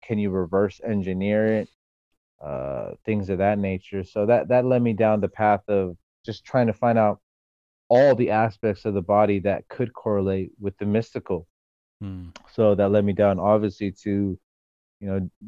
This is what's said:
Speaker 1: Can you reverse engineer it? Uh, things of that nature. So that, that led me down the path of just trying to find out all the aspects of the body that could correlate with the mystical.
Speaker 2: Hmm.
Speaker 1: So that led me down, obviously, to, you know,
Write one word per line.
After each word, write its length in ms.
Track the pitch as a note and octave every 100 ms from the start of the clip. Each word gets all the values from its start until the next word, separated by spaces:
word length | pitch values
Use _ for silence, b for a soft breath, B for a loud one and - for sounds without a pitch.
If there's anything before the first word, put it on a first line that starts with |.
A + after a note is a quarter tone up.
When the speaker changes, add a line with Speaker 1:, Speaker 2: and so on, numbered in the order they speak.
Speaker 1:
Can 160 | - G#2+
you 120 | G#2
reverse 500 | F#2 F2 G2 G2+ -
engineer 720 | G#2+ G#2 F#2 F#2 G2 G#2+ A2 A2
it? 100 | - _ _ _ _ _ _ _
Uh, 480 | D2 C2+ C#2 C2 G1+ -
things 260 | - G#2+ F#2+
of 80 | F#2
that 200 | G2 G#2
nature. 440 | G2 F#2 - G2
So 220 | F2+ G#2+ G#2
that, 220 | A#2 -
that 160 | B2
led 180 | B2+ B2+
me 100 | A#2+
down 280 | G#2 A2 G#2+
the 80 | G2
path 340 | - G#2+ G2+ -
of 280 | G2+ F#2 E2+ _ _
just 200 | - G#2+
trying 220 | - C3+ A#2
to 60 |
find 260 | G#2 A#2+ A2+
out 220 | G#2+ G2 _ _ _ _ _ _ -
all 260 | B2 C#3
the 160 | A#2+ B2
aspects 540 | G#2+ A2+ - A2 G2
of 100 | A2+
the 80 | G2
body 360 | F2 G#2 G#2 G2+
that 280 | F#2+ F#2+ -
could 240 | - A#2+
correlate 580 | - A2+ G2+ G2 F#2+ F#2 -
with 180 | G2+ -
the 80 | G#2
mystical. 600 | G#2+ A2+ - - F2 - _ _ _ _ -
Speaker 2:
Hmm. 300 | G2 F#2 F2 - _
Speaker 1:
So 220 | - G#2+
that 160 | G2 G2
led 140 | G#2
me 80 | G2+
down, 260 | F#2+ G2+ F#2+
obviously, 540 | G2 G#2+ G#2 - G2+ -
to, 360 | G#2 G2+ G2+ F2+ _ _ _ _ _ _
you 60 | G2+
know, 240 | G2 F2+ -